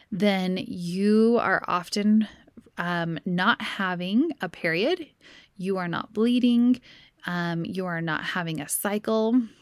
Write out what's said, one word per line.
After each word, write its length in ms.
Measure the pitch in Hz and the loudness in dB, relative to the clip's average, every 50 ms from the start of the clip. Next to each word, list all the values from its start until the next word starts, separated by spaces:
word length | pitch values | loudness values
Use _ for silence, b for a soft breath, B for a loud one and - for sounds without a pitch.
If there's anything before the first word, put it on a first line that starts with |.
| B B | B B
then 460 | 214 175 208 208 196 190 185 180 185 185 - - | -4 0 2 2 2 2 0 -2 -2 -2 -4 -8
you 680 | 190 185 175 175 175 190 196 208 214 220 220 226 233 233 | -8 -8 -6 -6 -2 0 2 4 6 6 6 6 4 2
are 240 | - - 185 - - - | 2 2 0 0 0 -2
often, 600 | - 180 170 - - 208 202 214 214 220 214 B B B B _ _ - - - _ - | -4 -4 -4 -4 -4 0 2 4 4 4 4 B B B B _ _ -20 -20 -20 _ -8
um, 420 | 175 175 175 175 170 165 165 - - | -4 -4 -2 -2 -2 -4 -6 -6 -4
not 360 | 190 180 175 185 220 - - | -4 -2 0 2 0 0 0
having 720 | 220 - - - 196 185 180 175 180 185 202 233 311 339 285 - | -2 -10 -6 -4 -4 -4 -4 -4 -4 0 2 2 2 2 0 -4
a 80 | 190 175 | -8 -8
period. 580 | - - - 170 160 170 208 294 370 359 302 - _ _ B B B B B B B | -8 -4 -4 -2 0 0 0 0 -2 -2 -6 -14 _ _ B B B B B B B
You 220 | - 180 190 196 185 | -10 -6 -4 -4 -4
are 100 | 180 170 | -4 -4
not 260 | 165 - - - - | -4 -6 -6 -6 -2
bleeding. 680 | 208 220 240 247 247 240 247 240 240 240 247 254 - B B B B B B B B - | 0 2 2 4 4 4 4 4 6 6 4 4 2 B B B B B B B B -8
Um, 380 | - 175 175 170 170 170 165 170 | -6 -4 -4 -4 -2 -4 -4 -4
you 220 | - - 185 185 | -6 -6 -6 -6
are 160 | 180 170 165 | -6 -6 -4
not 220 | 165 165 156 - - | -4 -4 -4 -4 -4
having 360 | - - 185 170 165 160 156 | -6 -6 -4 -4 -4 -4 -6
a 80 | 151 - | -6 -6
cycle 760 | - - - 208 202 208 - 220 220 220 220 226 233 254 233 208 B B | -6 -4 -2 -2 -2 -2 -2 0 0 2 2 4 4 2 2 0 B B